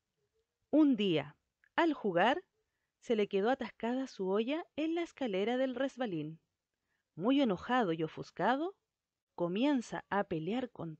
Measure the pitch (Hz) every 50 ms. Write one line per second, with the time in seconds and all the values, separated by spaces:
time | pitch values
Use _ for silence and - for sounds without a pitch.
0 | _ _ _ _ _ _ _ _ _ _ _ _ _ _ - 302 311 285 262 214
1 | 214 196 165 147 143 151 - _ _ _ _ _ _ _ _ - 330 330 294 -
2 | - 208 170 170 190 233 294 359 - _ _ _ _ _ _ _ _ _ _ _
3 | - - 240 214 208 202 - 196 190 233 269 - 233 208 - - - 233 247 262
4 | 269 247 - - 190 185 190 208 226 240 294 330 427 - _ - 311 320 330 349
5 | 339 - - - 277 240 190 185 202 226 247 254 262 262 247 240 269 269 - 240
6 | 254 226 175 156 147 156 160 160 _ _ _ _ _ _ _ _ _ _ _ _
7 | _ _ _ 151 175 233 269 285 285 226 180 170 - - 247 254 226 175 165 165
8 | 160 156 - - 160 - - - 170 214 254 269 320 370 403 _ _ _ _ _
9 | _ _ _ _ _ _ _ - 175 170 180 208 254 294 294 254 220 - - 165
10 | - - 190 202 202 - 175 160 160 170 220 254 262 - - - 160 165 156 -